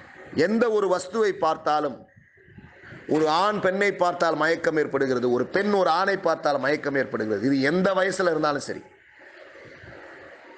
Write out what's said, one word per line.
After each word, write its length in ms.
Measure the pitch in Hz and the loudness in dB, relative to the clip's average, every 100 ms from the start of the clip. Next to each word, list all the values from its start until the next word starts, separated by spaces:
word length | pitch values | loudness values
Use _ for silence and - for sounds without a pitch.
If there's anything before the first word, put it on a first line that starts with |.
| - - - - | -20 -20 -8 0
எந்த 340 | 170 226 240 | 2 2 2
ஒரு 180 | 214 196 | 2 2
வஸ்துவை 420 | 180 180 226 214 | 0 -2 -2 0
பார்த்தாலும், 760 | 180 160 156 - 151 147 117 - - _ _ - - - - - - - | 2 0 0 0 0 -2 -6 -16 -20 _ _ -20 -20 -20 -20 -20 -18 -2
ஒரு 220 | 147 156 | 0 2
ஆண் 300 | 160 202 208 | 4 2 2
பெண்ணை 320 | 185 190 202 | 0 2 0
பார்த்தால் 440 | 196 175 175 170 156 | 2 0 2 0 2
மயக்கம் 420 | 156 165 165 156 | 2 2 0 0
ஏற்படுகிறது, 540 | 147 135 135 127 123 | 0 0 0 2 2
ஒரு 140 | 120 123 | 2 2
பெண் 260 | 185 208 | 0 2
ஒரு 180 | 202 175 | 2 4
ஆணை 280 | 165 196 196 | 2 2 0
பார்த்தால் 420 | 170 160 156 143 | 0 0 0 0
மயக்கம் 360 | 131 151 143 139 | 0 0 0 -2
ஏற்படுகிறது. 500 | 120 113 110 104 117 | -2 -2 -2 0 2
இது 140 | 139 | 2
எந்த 320 | 135 175 190 | 2 2 2
வயசுல 360 | 190 190 185 180 | 2 0 0 0
இருந்தாலும் 320 | 156 151 143 | 2 0 -2
சரி. 200 | - 101 - - - - - - - - - - - - - - - - - | -6 -10 -12 -20 -20 -20 -20 -20 -20 -20 -20 -20 -20 -20 -20 -20 -20 -20 -20